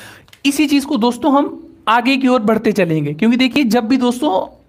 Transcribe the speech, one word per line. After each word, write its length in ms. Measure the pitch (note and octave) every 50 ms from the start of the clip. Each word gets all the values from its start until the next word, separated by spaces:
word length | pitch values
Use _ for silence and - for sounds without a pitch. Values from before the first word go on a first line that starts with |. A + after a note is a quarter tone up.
| - - - - - _ - _ -
इसी 220 | C#4 C4+ D4+ D#4 C#4+
चीज़ 180 | D4+ C#4 C4
को 120 | - D4+ A3
दोस्तों 360 | G#3+ B3 B3 - - D4+ C4
हम 340 | C#4+ D4+ G4+ - - - - - - - -
आगे 300 | A3 A#3+ A3 B3+ C#4 C4+
की 100 | C4 B3+
ओर 140 | B3+ B3+
बढ़ते 300 | G#3 A3+ A3+ A3 A3+ A3+
चलेंगे, 420 | G3+ - F#3 E3+ D#3 D#3 D3 C#3+ D3+
क्योंकि 240 | D3+ G#3+ A3+ B3 A#3+
देखिए 260 | B3+ A#3+ A#3 C#4+ D4
जब 220 | A3 G#3 A#3+ A3+ G#3+
भी 100 | C4+ B3+
दोस्तों 580 | B3 B3 A#3+ B3 D#4 D4+ F#4+ - - - - - _